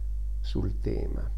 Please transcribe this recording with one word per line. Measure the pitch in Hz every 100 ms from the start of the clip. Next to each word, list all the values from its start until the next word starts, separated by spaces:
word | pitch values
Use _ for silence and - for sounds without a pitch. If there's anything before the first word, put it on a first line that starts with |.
| - - - -
sul | - - - 50
tema, | 58 53 - - -